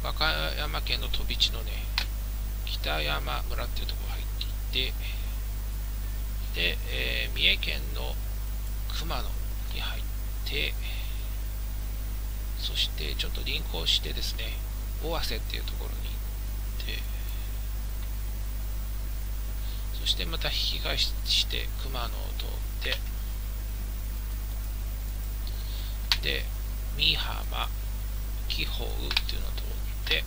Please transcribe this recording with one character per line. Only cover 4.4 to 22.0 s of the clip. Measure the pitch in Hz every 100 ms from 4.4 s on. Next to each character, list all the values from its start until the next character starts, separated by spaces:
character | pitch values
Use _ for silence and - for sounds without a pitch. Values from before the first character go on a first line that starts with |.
| - - -
て | 127
い | 127
っ |
て、 | - - - - - - - - - - - - - - - -
で、 | 82 87 82 -
え | 127 127 123 117
ー、 | -
三 | 160
重 | 196
県 | - 69 64 -
の | 71 - - - - - - - - -
熊 | - 139
野 | 110 - - - -
に | -
入 | - -
っ | - - - - -
て、 | 143 147 - - - - - - - - - - - - - - - - - - -
そ | - -
し | -
て | - 76 67
ち | -
ょ |
っ |
と | -
臨 | 104 147 165
港 | 87 78
し | -
て | 76
で | -
す | - -
ね、 | - - - - - -
尾 | 156
鷲 | 160 - 110
っ |
て | - 57
い |
う |
と | -
こ | - 57
ろ |
に | -
行 | - - - - - - - -
っ | -
て、 | - - - - - - - - - - - - - - - - - - - - - - - - - - - - - - -
そ | -
し |
て | - 180
ま | 165
た | 151
引 | -
き | - 160
返 | 156 151
し | - - - - -
て | 120 113 -
熊 | -
野 | 123